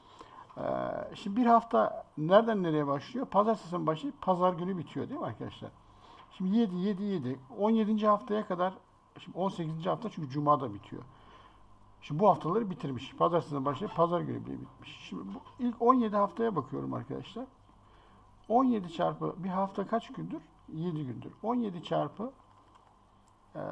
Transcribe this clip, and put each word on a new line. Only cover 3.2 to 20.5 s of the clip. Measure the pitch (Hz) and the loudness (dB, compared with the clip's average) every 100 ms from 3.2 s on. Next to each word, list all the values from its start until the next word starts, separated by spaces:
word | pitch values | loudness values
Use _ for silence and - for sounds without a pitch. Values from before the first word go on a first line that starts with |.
| 262 | 0
Pazartesi'nden | 196 214 214 170 175 156 | 2 4 2 -2 -4 -2
başlayıp | 160 285 - | -2 -4 -6
pazar | - 180 180 | 0 4 4
günü | 170 180 190 | 2 -4 -4
bitiyor | - 185 - | -6 -6 -6
değil | 277 | -6
mi | 170 | -6
arkadaşlar? | 110 107 - - - - - - - - | -6 -10 -12 -16 -16 -20 -20 -20 -20 -18
Şimdi | - 185 214 | -6 0 2
yedi, | 233 180 | 2 0
yedi, | 190 185 | -2 -2
yedi. | 208 190 123 135 - 220 | -2 -2 -2 -6 -8 0
On | 208 | 2
yedinci | 226 214 214 214 | 4 4 2 4
haftaya | 208 - 208 208 | 4 2 -4 -2
kadar, | 180 185 185 _ _ _ - | 0 -2 -2 _ _ _ -20
şimdi | - 160 | -14 -4
on | 190 | -4
sekizinci | 190 160 160 180 | -2 -6 -4 -2
hafta | 160 214 | -2 -4
çünkü | - 143 | -8 -6
cuma | 139 147 147 | 0 4 4
da | 131 | 2
bitiyor. | 101 - - 127 - - - - - - - - - | -8 -12 -14 -14 -20 -20 -20 -20 -20 -20 -20 -20 -18
Şimdi | - 151 | -6 4
bu | 208 | 6
haftaları | 156 156 196 214 | 6 4 0 -2
bitirmiş. | 175 147 127 - - | -6 -6 -6 -8 0
Pazartesi'nden | 170 170 160 147 135 | 2 2 0 -2 -2
başlayıp | 135 208 - | -2 -4 2
pazar | 170 175 | 2 2
günü | 151 117 113 | -2 -6 -8
bile | - | -10
bitmiş. | 127 - - - - | -12 -18 -20 -18 -12
Şimdi | 196 196 196 | -12 -10 -12
bu | - - | -14 -6
ilk | 247 233 | -4 2
on | 233 | 6
yedi | 254 226 208 | 6 6 2
haftaya | 202 - 226 180 | 2 2 0 0
bakıyorum | 123 139 135 | -4 -4 -4
arkadaşlar. | 127 117 135 131 226 254 - - - - - - - - - - | -6 -6 -8 -8 -12 -14 -16 -20 -20 -20 -20 -20 -20 -20 -14 2
On | 226 | 4
yedi | 262 226 175 | 6 2 0
çarpı | 165 165 156 160 - | 0 0 2 -4 -4
bir | 185 | -4
hafta | 185 196 196 190 | 0 -2 -2 -2
kaç | 226 - | -2 -4
gündür? | 262 165 285 - | -10 -8 -10 -12